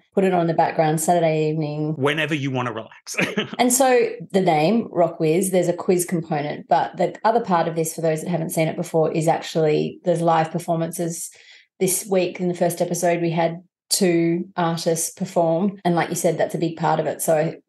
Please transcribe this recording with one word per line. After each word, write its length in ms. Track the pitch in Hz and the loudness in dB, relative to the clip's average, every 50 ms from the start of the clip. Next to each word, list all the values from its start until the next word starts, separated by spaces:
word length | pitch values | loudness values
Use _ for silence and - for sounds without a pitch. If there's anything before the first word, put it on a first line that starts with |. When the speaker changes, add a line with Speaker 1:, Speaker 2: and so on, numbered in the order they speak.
| _ _ - | _ _ -2
Speaker 1:
put 80 | 202 190 | 0 2
it 100 | 190 185 | 2 2
on 80 | 175 | 2
in 60 | 165 | 2
the 80 | 165 160 | 2 2
background 440 | 165 165 - - - 160 156 160 160 | 2 2 2 2 2 2 2 2 0
Saturday 480 | - - 180 175 165 160 156 156 156 151 | 2 2 2 4 4 2 2 2 0 0
evening. 420 | 156 160 156 147 147 151 151 151 156 | 0 -2 -2 -4 -4 -4 -4 -4 -2
Speaker 2:
Whenever 380 | 143 131 143 151 160 156 147 165 | 0 0 0 0 0 0 -2 -2
you 160 | 151 135 139 | -2 -2 -2
want 180 | 131 127 123 | -2 -2 -4
to 60 | 123 107 | -4 -6
relax. 420 | 113 110 - - - - - - - 180 - - | -8 -10 -14 -18 -20 -16 -8 -4 -4 -4 -2 -2
<laughs> 220 | - 214 - - - | -4 -6 -4 -2 0
Speaker 1:
And 120 | 240 254 | 0 2
so 380 | 247 - 277 262 254 240 226 - - - 165 - | 4 4 4 4 4 4 2 0 -2 -8 -8 -2
the 100 | - 196 | 0 0
name, 460 | 185 180 160 151 151 170 220 233 - - | 2 2 2 4 4 2 2 2 0 -2
Rock 300 | - 170 175 160 165 - | 0 0 0 0 0 0
Whiz, 320 | 165 156 156 185 196 185 | 0 2 2 2 2 2
there's 160 | 180 180 170 | 2 2 2
a 60 | 170 170 | 2 0
quiz 320 | - - - 185 175 175 | -2 0 0 0 0 0
component, 600 | - 185 165 160 - 165 147 143 147 151 - - | -2 -2 -4 -2 -2 -4 -4 -4 -4 -8 -6 -2
but 300 | - 175 165 143 - - | 0 0 0 0 0 -2
the 180 | 160 175 170 - - - | -2 -2 -2 -2 -2 0
other 180 | 220 226 233 | 2 2 2
part 260 | 233 - 185 165 165 | 2 0 0 0 0
of 80 | 165 160 | 0 -2
this, 180 | 165 160 160 - | -2 -4 -4 -4
for 80 | - | -2
those 220 | 160 165 156 156 - | -2 -2 -2 -2 -2
that 80 | 185 | -4
haven't 180 | 175 160 160 - | -4 -4 -4 -2
seen 180 | - 170 160 | -2 -2 -2
it 80 | 160 - | 0 -2
before, 360 | 175 175 - - 165 156 160 | -4 -6 -2 0 2 2 2
is 160 | - 170 156 | 0 0 2
actually 720 | 165 - - - - - 170 160 151 151 151 156 156 - - - | 2 2 0 -2 -4 -2 0 2 2 2 2 0 -2 -6 -4 -2
there's 160 | 185 170 160 | 0 0 2
live 300 | 165 165 165 165 160 160 | 2 2 2 2 2 0
performances. 800 | - 165 - - 170 165 165 165 170 - 170 165 175 - - - - - - - - - _ _ _ - | -4 -6 -4 -2 -2 -2 -2 -4 -4 -4 -6 -6 -6 -8 -12 -14 -16 -20 -20 -20 -20 -20 _ _ _ -2
This 280 | 190 175 - - - 214 | -2 0 0 -2 -2 0
week 300 | 196 185 175 175 - - | 0 0 0 0 -2 -2
in 80 | 180 | -2
the 80 | 180 175 | -2 0
first 260 | - 180 170 170 - | 0 0 0 0 0
episode, 400 | 175 175 180 165 180 170 170 170 | -2 -2 -2 0 0 0 2 2
we 80 | 170 165 | 0 0
had 320 | 160 170 165 170 165 170 - _ _ _ _ - | 0 0 0 0 -2 -6 -14 _ _ _ _ -4
two 540 | - - 202 180 170 170 165 165 170 180 190 - - | 0 2 2 4 4 4 2 2 0 0 -4 -4 -4
artists 540 | - 175 165 165 165 - 175 165 160 - - | -2 0 0 0 -2 0 -2 0 -2 -2 -6
perform. 680 | - - 185 185 - 175 170 165 165 165 196 208 196 - - | -6 -8 -8 -4 0 2 2 2 2 2 0 -2 -2 -2 -2
And 80 | 175 175 | 0 2
like 160 | 165 151 - | 0 0 -2
you 60 | 180 | -2
said, 240 | - - 175 160 156 | 0 0 0 2 0
that's 160 | - - - | -2 -2 -2
a 40 | 160 | -2
big 180 | 165 160 160 | -2 -4 -2
part 220 | - 160 151 156 135 | -2 0 0 2 2
of 60 | - | 0
it. 160 | 147 - - | -2 -4 -2
So 320 | - - 160 156 151 160 - - _ | 0 2 2 2 2 0 -4 -8 _